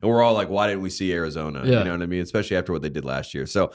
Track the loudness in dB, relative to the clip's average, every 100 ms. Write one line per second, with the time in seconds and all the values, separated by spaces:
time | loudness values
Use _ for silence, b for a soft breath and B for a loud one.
0 | 2 4 6 4 2 0 0 0 -4 -2
1 | -2 0 -2 -4 -6 -2 2 2 2 -2
2 | -2 -2 -2 -2 0 0 0 -2 -2 -6
3 | -4 -6 -6 -8 -2 0 0